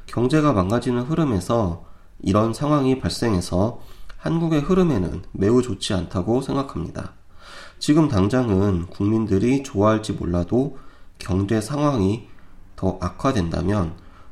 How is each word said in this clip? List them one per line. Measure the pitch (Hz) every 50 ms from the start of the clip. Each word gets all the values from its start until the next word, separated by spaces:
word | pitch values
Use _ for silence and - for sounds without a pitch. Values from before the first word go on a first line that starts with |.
| -
경제가 | - - 110 120 127 151 156 151 -
망가지는 | 113 98 90 92 113 120 120 131 123 120 123
흐름에서 | 143 160 170 160 139 110 90 87 - 117 117 107 87 85 85 - - - - - - - -
이런 | - - 95 104 110 113
상황이 | 113 - 147 147 151 143 131 131 131 131
발생해서 | 139 143 - - 123 117 104 90 87 - 87 90 101 117 120 - - - - - - - -
한국의 | - - 156 160 165 170 160 165 147
흐름에는 | 143 - 185 185 185 165 139 98 90 76 64 87 - -
매우 | - - 95 104 120 127
좋지 | 123 - 98 - - - 107
않다고 | 90 85 82 - 95 87 98 117 131
생각합니다. | 131 - 135 139 135 - - - 80 - - - - - - - - - - - - - - - - - - -
지금 | - - 147 165 160 147
당장은 | 113 95 95 104 127 127 127 113 98 95 98 104 95 85 85
국민들이 | 87 - - 101 104 113 110 110 90 95 98 107 120 135 135
좋아할지 | 139 - - 98 104 107 110 107 107 - 98
몰라도 | - - 82 87 87 85 - 110 123 135 151 - - - - - - - - - -
경제 | - - 90 95 98 98 117 110
상황이 | 101 110 143 143 147 147 139 113 92 95 107 117 - - - - - - - - - - -
더 | - 95 92 - -
악화된다면 | 90 90 - - - 135 127 107 85 82 78 80 82 92 104 104 87 80 87 - - - - - - -